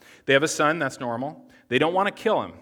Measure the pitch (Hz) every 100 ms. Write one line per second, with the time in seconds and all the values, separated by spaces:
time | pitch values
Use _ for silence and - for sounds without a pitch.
0 | - - - 135 156 - 151 165 135 -
1 | 123 117 143 160 - - - 127 156 185
2 | 202 196 220 175 95 -